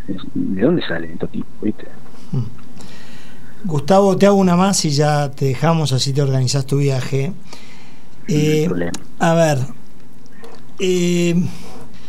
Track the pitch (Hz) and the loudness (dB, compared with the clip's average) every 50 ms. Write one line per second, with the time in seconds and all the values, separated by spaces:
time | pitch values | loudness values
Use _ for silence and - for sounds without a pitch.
0 | - - - - - - - - - - 95 92 110 151 180 147 - - 85 82 | -2 -2 -2 -2 -2 -2 -2 -2 -2 0 0 2 2 2 2 0 0 -2 -4 -4
1 | 82 82 82 - - - - - - - - - 156 156 - - - - - - | -4 -4 -4 -2 -4 -2 -2 -2 -4 -2 -2 -2 -2 -2 -2 -2 -2 -2 -2 -2
2 | - - - - - - - 135 120 - - - - - - - - - - - | -2 -2 -2 -2 -2 -2 -2 -2 -2 -2 -2 -2 -2 -2 -2 -2 -2 -2 -2 -2
3 | - - - - - - - - - - - - - 190 156 143 - - 196 196 | -2 -2 -2 -2 -2 -2 -2 -2 -2 -2 -2 -2 -2 -2 -2 -2 2 4 4 4
4 | 202 196 185 143 190 202 202 196 190 180 175 175 185 196 180 - - 160 143 139 | 6 4 4 4 6 6 6 6 4 4 4 4 4 2 2 2 0 0 2 2
5 | 151 147 151 147 147 139 - - 143 135 127 - 151 165 165 160 156 131 131 127 | 2 2 2 0 0 -2 -2 -2 0 0 0 2 2 2 2 2 2 0 0 0
6 | - 135 131 147 143 135 131 131 127 120 139 143 131 - 143 143 143 139 135 127 | 0 0 0 0 0 2 2 2 0 0 0 0 0 0 0 0 2 2 0 0
7 | 123 - 135 135 139 160 196 - - - - - - - - - - - - - | -2 -2 -2 -2 -2 -2 -4 -4 -4 -4 -4 -4 -4 -4 -4 -4 -4 -4 -4 -4
8 | - - - - - - 170 151 151 156 156 156 151 170 175 175 175 170 165 - | -4 -4 -4 -2 -2 0 0 2 2 2 2 2 2 0 0 0 -2 -2 -2 -4
9 | - - - - - 170 165 165 165 156 147 127 123 - - - - - - - | -4 -4 -2 0 2 2 4 4 4 4 2 2 0 -2 -2 -4 -4 -4 -4 -4
10 | - - - - - - - - - - - - - - - - 196 185 180 180 | -6 -6 -6 -6 -6 -6 -6 -4 -4 -4 -4 -4 -4 -2 -2 -2 0 0 2 2
11 | 175 175 175 175 175 175 170 175 170 - - - - - - - - - - - | 2 2 2 2 2 2 2 2 2 0 0 -2 -2 -2 -2 -2 -2 -2 -2 -2
12 | - | -2